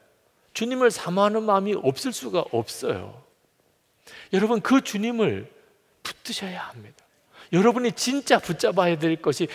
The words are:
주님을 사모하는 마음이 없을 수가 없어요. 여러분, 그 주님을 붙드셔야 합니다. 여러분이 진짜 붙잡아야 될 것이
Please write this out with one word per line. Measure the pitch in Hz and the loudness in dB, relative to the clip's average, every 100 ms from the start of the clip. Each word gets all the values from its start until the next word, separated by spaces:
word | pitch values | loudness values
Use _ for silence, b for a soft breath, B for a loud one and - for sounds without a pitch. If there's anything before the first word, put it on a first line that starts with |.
| _ _ _ _ _ | _ _ _ _ _
주님을 | - 226 254 240 | -6 -4 2 2
사모하는 | - 170 185 208 220 | 2 -2 2 2 2
마음이 | 220 196 196 196 | 2 2 2 0
없을 | 135 - 262 | 0 0 -2
수가 | - 247 180 - | -6 -4 -4 -2
없어요. | 117 117 - 123 104 98 117 - _ _ _ _ _ _ _ B B B | -2 -4 -4 -4 -4 -6 -16 -20 _ _ _ _ _ _ _ B B B
여러분, | 190 214 233 | 0 2 2
그 | - 262 | 4 2
주님을 | 262 202 226 233 190 98 113 - _ _ _ _ | 2 -4 -2 0 0 -2 -6 -18 _ _ _ _
붙드셔야 | - - - 226 196 180 | -14 -12 -12 -10 -8 -10
합니다. | - 117 104 - _ _ _ B B | -12 -14 -20 -20 _ _ _ B B
여러분이 | 170 226 240 240 | 2 4 4 0
진짜 | - - 277 - 240 | -2 -2 -2 2 2
붙잡아야 | - 165 226 185 180 165 | 2 -2 0 2 2 2
될 | 165 160 | 0 0
것이 | - 135 170 | -2 -2 -2